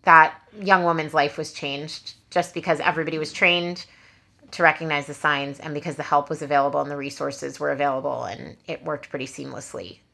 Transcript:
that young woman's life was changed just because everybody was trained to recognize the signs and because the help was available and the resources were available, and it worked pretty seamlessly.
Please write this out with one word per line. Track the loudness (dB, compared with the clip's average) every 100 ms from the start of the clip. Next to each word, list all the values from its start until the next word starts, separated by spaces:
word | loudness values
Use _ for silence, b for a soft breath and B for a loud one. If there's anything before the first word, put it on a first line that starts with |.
that | 10 10 8 2 _ -8
young | 4 4
woman's | 6 2 2 2
life | 2 -2
was | -8
changed | -8 -8 -8 -8 -12 -16 -20 _
just | -2 -2
because | -6 -2 0
everybody | 2 0 -4 -4
was | -6
trained | 2 4 4 -2 -6 -12 b b b b _ -18
to | 4
recognize | 4 4 -4 -4 -4
the | -2
signs | 0 0 -4 -10
and | -8
because | -6 -6 -8
the |
help | 2 0 2
was | -8
available | 0 2 2 0
and | -4
the | -6
resources | -8 -6 -6 -6 -10 -4
were | -4
available, | 0 0 0 -4 -4 -6
and | -10 -14 -16 -12
it | -10 -6
worked | -8 -8
pretty | -10 -10
seamlessly. | -10 -12 -12 -12 -12 -14 -18 _